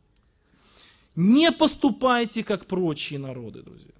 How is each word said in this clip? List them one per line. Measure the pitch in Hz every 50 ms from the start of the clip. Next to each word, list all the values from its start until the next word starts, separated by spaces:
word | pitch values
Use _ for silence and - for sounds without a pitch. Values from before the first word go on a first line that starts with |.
| _ _ _ _ _ _ _ _ _ _ _ _ _ _ _ - - - _ _ _ _ _
Не | 156 170 208 240 285 330 330 330
поступайте, | - 320 294 - - - 277 208 - 254 254 247 240 233 - - 226 208
как | - 208 190 -
прочие | - 190 180 185 165 151 147 - - 147 139
народы, | 139 131 127 127 117 107 - -
друзья. | - - - - - - _ _